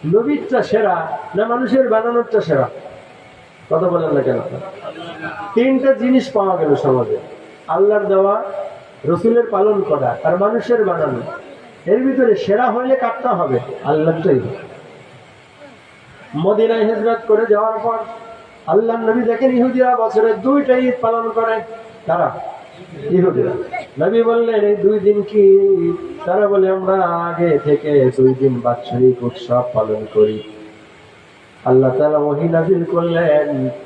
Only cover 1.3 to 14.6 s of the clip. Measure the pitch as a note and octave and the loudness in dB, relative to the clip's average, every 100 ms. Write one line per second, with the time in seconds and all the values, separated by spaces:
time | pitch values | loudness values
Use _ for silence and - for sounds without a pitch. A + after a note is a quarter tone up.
1.3 | F#3 A3+ B3 B3+ C4 B3 A3 A#3 A#3+ A#3 | -4 -2 -2 0 2 2 0 0 -2 0
2.3 | G#3+ D#3+ C#3+ - - - - - - - | -2 0 -2 -2 -6 -18 -20 -20 -20 -20
3.3 | - - - - D#3+ F3+ E3+ D#3 C#3+ C3 | -20 -20 -20 -4 -2 0 0 0 0 0
4.3 | B2 - - F#3+ G3 - E3 E3+ D#3+ - | -4 -6 -12 -14 -14 -16 -14 -16 -12 -12
5.3 | - - A3+ B3+ C4+ C4+ G#3+ B3 C4 - | -12 -6 0 2 2 2 0 2 0 0
6.3 | G#3+ F#3+ F3+ D3+ C3 C#3 B2+ A2 - - | -2 0 0 0 0 2 0 0 -4 -6
7.3 | - - - - E3 G3+ G#3 F#3+ F#3+ G3 | -20 -20 -20 -6 0 2 2 0 2 2
8.3 | A3 - - - - - - C#3 E3+ A3+ | 0 -4 -10 -10 -14 -20 -8 -4 0 2
9.3 | A#3 A#3 F#3+ G#3 G3+ F3+ D3 C3 - D#3 | 2 0 0 2 2 0 0 -2 -2 -2
10.3 | F3+ G3+ A3+ - A#3 G3+ E3+ D3 B2 - | 0 0 0 0 0 0 0 -2 -4 -8
11.3 | - - - - - E3 G#3+ C4 B3+ A#3 | -12 -16 -20 -20 -12 0 2 2 2 2
12.3 | F#3+ F#3 G#3 B3 A3 C4 C4 A#3 - B3+ | 2 2 0 2 0 0 0 0 -4 -4
13.3 | F#3+ D3 A#2+ - - - D#3 D#3+ D#3+ F#3 | -2 -2 -2 -4 -10 -2 0 0 0 0
14.3 | C3 - - | 0 -2 -10